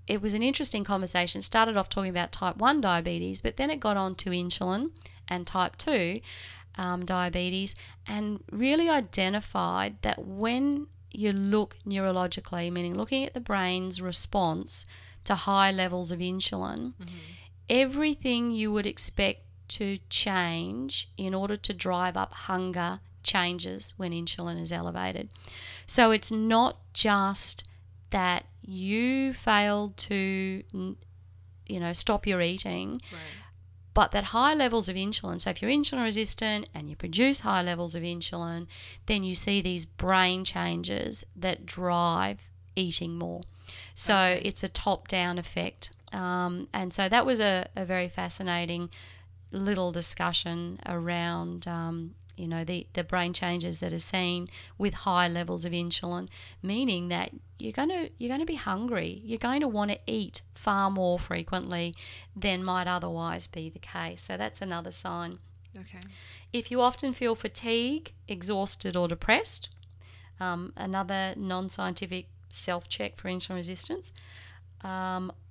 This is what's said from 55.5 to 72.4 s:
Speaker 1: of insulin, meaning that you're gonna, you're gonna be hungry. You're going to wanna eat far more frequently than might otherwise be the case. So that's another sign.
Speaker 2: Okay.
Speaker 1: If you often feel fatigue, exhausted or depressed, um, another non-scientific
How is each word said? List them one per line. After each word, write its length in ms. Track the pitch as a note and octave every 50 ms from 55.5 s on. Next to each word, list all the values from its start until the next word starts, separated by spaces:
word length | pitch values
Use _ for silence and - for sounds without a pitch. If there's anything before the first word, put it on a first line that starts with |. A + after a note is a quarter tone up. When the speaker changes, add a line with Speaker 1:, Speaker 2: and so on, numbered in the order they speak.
| F3 E3+ E3
Speaker 1:
of 80 | F3 E3+
insulin, 560 | F3 F3 E3+ E3+ - - F3 F3 F3 F#3 - - - - - - - -
meaning 460 | F#3 G3+ A#3 C4+ B3 F#3+ F3 F3 F3
that 240 | F3 F3 - - - - - - - -
you're 140 | - A3 G#3+
gonna, 360 | - C#4 D#4+ F#4+ F4 D#4+ - -
you're 140 | - A#3+ A#3+
gonna 160 | C4 C#4+ E4
be 80 | D#4+ D#4+
hungry. 640 | C4+ - G#3 F#3+ F#3+ A3+ B3 A#3+ F#3 E3 E3+ F3+ - -
You're 160 | G#3+ A3+ A3
going 220 | - A#3+ C4 C#4+
to 80 | D4+ C4
wanna 300 | G#3+ G#3 G#3 G#3 G3+ - -
eat 340 | - A3 A3 G3+ - - - - - -
far 340 | - - G#3 G3+ G3 G3 G3
more 300 | G3 F#3+ F#3 F3 F3 F3+
frequently 760 | - - F3 E3+ E3 - F#3+ F3+ - - F3 E3+ E3+ E3+ E3+ - - - - - - - -
than 300 | G3 G3 G3+ F#3 F3+ F#3
might 220 | F#3 F3+ F#3 F3+
otherwise 600 | F3+ F3+ F3 E3+ F3 E3 E3 E3 E3 E3+ E3+ -
be 220 | - - E3+ D#3+ D#3+
the 100 | D#3+ F3+
case. 420 | - - - F3 E3 E3 F3 F3 -
So 140 | - F#3 F3+
that's 240 | G#3 G#3+ - - G3+
another 280 | F#3+ G3 - - F3+ F3+
sign. 460 | - - F#3 E3+ F3 E3+ E3+ F3+ - - - - - - - -
Speaker 2:
Okay. 220 | F#3+ F#3 - - F#3 F#3 G3 - - - - - - - - -
Speaker 1:
If 180 | A#3+ A3+ -
you 100 | A#3+ B3+
often 320 | A#3+ B3 C4 - - C4+ B3
feel 220 | - B3 A#3 A3+
fatigue, 800 | A3+ - A#3 - - A#3+ A#3 A3+ A#3 A#3+ B3+ D4 D#4 D#4+ - - - -
exhausted 720 | - G#3 F3+ F3 F#3+ G#3 G3 G3+ G3+ - - - F#3+ F3
or 120 | F3+ F3 E3+
depressed, 600 | E3+ E3+ - - A3 D#4+ A4+ - - - - - - - - - - - - - - - - - - -
um, 340 | F#3 F3+ F3 F3 F3 - -
another 580 | - - F#3+ F#3+ G3 G3 F3+ G3 F#3+ F#3+ F#3+ -
non-scientific 920 | - G3+ F#3 F#3 F#3 F#3+ F#3 - - F#3+ F#3 F3 - G3+ F3 F#3 F#3 F3+ - - -